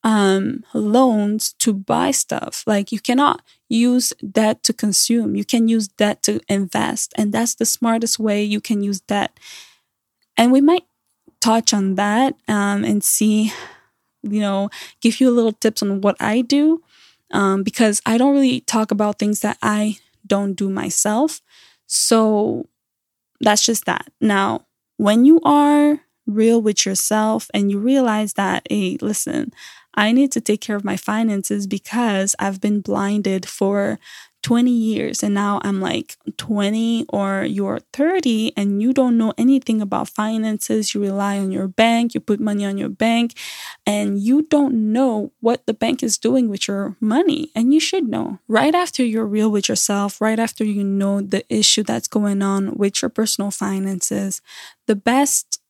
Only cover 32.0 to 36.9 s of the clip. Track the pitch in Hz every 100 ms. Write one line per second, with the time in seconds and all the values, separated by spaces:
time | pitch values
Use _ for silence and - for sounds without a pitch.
32 | 240 196 196 - 196 190 208 208 185 202
33 | 202 208 190 190 185 - 196 202 202 214
34 | - - - _ - 240 247 240 220 214
35 | - - 208 202 202 202 202 190 185 165
36 | - - - - - 208 202 220 226